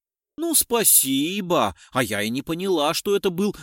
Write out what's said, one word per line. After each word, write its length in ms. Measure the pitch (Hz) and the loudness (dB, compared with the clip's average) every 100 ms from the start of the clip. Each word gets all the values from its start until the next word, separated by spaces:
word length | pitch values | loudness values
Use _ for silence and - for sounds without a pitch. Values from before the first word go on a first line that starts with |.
| _ _ _ - | _ _ _ -6
Ну, 180 | 339 | -2
спасибо, 1200 | 302 - 233 202 - 135 135 151 196 180 165 107 - - | 0 0 2 4 4 4 0 0 -2 0 0 0 -2 -6
а 100 | 127 | -2
я 200 | 117 101 | -2 -2
и 80 | 107 | -2
не 120 | 123 | -4
поняла, 520 | 139 165 196 175 147 | -6 -4 0 0 0
что 200 | 165 - | -2 -2
это 160 | 202 202 | 0 0
был 240 | 175 202 - | 0 -2 -4